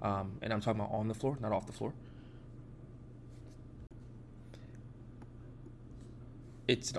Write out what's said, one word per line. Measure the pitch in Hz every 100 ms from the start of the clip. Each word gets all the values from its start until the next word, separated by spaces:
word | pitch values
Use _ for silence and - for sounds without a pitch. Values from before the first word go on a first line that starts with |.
Um, | 104 98 95 101
and | 117
I'm | 110
talking | 110 110
about | 104
on | 110 110
the |
floor, | 113 135 139
not | 110
off | 98
the | -
floor. | - 113 - - - - - - - - - - - - - - - - - - - - - - - - - - - - - - - - - - - - - - - - - - - - - - - -
It's | 127
an | -